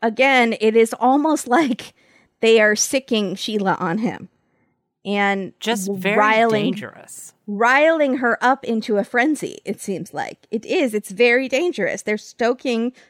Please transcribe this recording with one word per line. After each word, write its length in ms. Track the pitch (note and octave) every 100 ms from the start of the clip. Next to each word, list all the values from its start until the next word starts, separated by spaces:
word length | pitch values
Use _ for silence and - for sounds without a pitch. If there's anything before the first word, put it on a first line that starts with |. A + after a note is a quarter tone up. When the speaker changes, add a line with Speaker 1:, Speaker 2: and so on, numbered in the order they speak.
Speaker 1:
again, 520 | A#3 G#3+ C4+ C4 A#3 A3
it 160 | A3 A3+
is 160 | A3+
almost 560 | - B3 C#4 D#4 D4+ A#3+
<laughs> 0 |
like 460 | C4+ C#4+ A#3 - _ _ _ _ -
they 200 | A3+ A3+
are 160 | G#3+ G#3+
sicking 580 | - C4+ - A3 G3
Sheila 420 | F#3+ - G#3+ F#3+ -
on 180 | F3+ G#3+
him 300 | A3 G2+ - _ _ _ _ _ _ _
and 480 | F#3+ G3+ G3+ G3 F#3 -
Speaker 2:
Just 280 | G#3+ A3+ F#3+
Speaker 1:
w-, 140 | G3
Speaker 2:
very 160 | F#3 G#3
Speaker 1:
riling, 460 | G#3+ A3 A#3 G#3+ G#3
Speaker 2:
dangerous. 640 | G3 A#2 - - - - _ -
Speaker 1:
riling 720 | G3+ A#3 C4+ D#4 E4 C#4+ B3+
her 200 | B3 A3+
up 240 | B3 C4+
into 340 | - A3+ A3 G#3
a 60 |
frenzy, 540 | - A#3+ C#4+ D4+ - -
it 160 | - -
seems 340 | - F3+ E3+
like. 320 | D3 - - _
It 140 | A3+
is. 300 | - F#4 C4
It's 160 | G#3+ -
very 380 | F#3+ A#3+ A#3+ C4
dangerous. 540 | E4+ F4 B3 F3+ -
They're 140 | - G#3+
stoking 760 | - - A#3 C4 C4+ A3+ A#3+ - _